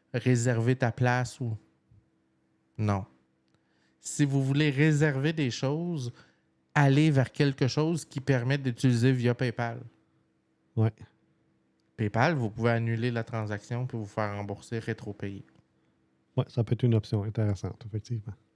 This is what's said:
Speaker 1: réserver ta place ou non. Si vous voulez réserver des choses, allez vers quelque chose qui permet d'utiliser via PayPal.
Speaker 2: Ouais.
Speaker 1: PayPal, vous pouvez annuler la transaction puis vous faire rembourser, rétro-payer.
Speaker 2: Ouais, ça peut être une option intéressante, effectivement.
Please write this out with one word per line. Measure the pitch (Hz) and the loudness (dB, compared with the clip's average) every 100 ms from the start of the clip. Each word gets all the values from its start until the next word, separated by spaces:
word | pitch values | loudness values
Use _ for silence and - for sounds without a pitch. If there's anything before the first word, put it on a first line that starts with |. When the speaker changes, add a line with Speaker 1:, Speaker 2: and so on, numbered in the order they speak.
| _ | _
Speaker 1:
réserver | 123 123 127 120 113 117 131 | -4 2 2 2 0 2 2
ta | 120 | 0
place | - 123 123 123 - | 0 0 0 -2 -6
ou | 120 110 _ _ _ _ _ _ _ _ _ _ _ - | -8 -8 _ _ _ _ _ _ _ _ _ _ _ -4
non. | 107 98 95 _ _ _ _ _ _ _ _ _ | 0 0 -4 _ _ _ _ _ _ _ _ _
Si | - - | -8 0
vous | 143 139 | 2 2
voulez | 135 139 151 | 2 2 2
réserver | 135 156 147 156 135 147 | 4 4 4 2 2 -2
des | 160 131 | 0 -2
choses, | - 131 151 175 160 120 - - _ _ _ _ 151 | -2 -4 -2 -4 -6 -8 -12 -20 _ _ _ _ 2
allez | 139 135 156 | 4 6 4
vers | 135 120 | 4 2
quelque | - 143 135 127 | 2 0 2 -2
chose | - 156 170 - | 0 -2 -2 -6
qui | 139 | -8
permet | 131 131 120 143 | 0 0 0 -2
d'utiliser | 131 113 131 120 127 | -2 0 2 4 4
via | 127 120 | 4 2
PayPal. | 120 127 120 117 120 117 _ _ _ _ _ _ _ _ 117 | 0 -2 -4 -6 -6 -14 _ _ _ _ _ _ _ _ 0
Speaker 2:
Ouais. | 110 - - _ _ _ _ _ _ _ _ - | 0 0 -18 _ _ _ _ _ _ _ _ -6
Speaker 1:
PayPal, | 107 113 143 151 | -2 2 2 2
vous | 110 | -2
pouvez | 110 117 | -2 0
annuler | 117 117 113 123 | 0 0 -2 -2
la | 117 | -4
transaction | 113 113 107 104 - 120 127 | -6 -6 -6 -6 -6 -6 -6
puis | 117 | -6
vous | 104 | -8
faire | - 107 101 | -4 -4 -4
rembourser, | 101 98 - 117 | -8 -10 -8 -8
rétro-payer. | 113 113 107 101 101 98 - _ _ _ _ _ _ _ _ - | -6 -8 -8 -10 -10 -12 -16 _ _ _ _ _ _ _ _ -4
Speaker 2:
Ouais, | 131 | -4
ça | - | -2
peut | 110 | -2
être | 120 | 2
une | 123 | 4
option | 113 - 107 | 4 2 -2
intéressante, | 101 113 107 95 92 - 110 | -2 -2 -2 -2 -6 -10 -10
effectivement. | 107 - 117 104 98 _ | -10 -8 -8 -8 -16 _